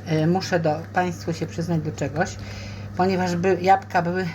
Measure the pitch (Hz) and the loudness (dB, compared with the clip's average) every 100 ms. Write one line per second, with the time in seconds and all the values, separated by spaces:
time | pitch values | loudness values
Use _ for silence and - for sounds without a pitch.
0 | - 156 160 185 - 180 160 151 - 180 | 0 2 2 2 2 0 2 -2 -2 -2
1 | 180 170 - 165 160 - 165 165 151 - | -2 -2 -6 -6 -6 -4 -2 0 -2 -4
2 | 143 147 196 - - - - - - - | -4 -2 -2 -4 -10 -10 -10 -10 -6 0
3 | 185 185 180 175 185 180 180 190 - 180 | 2 2 0 2 2 4 6 4 4 0
4 | 170 185 175 | 0 0 -2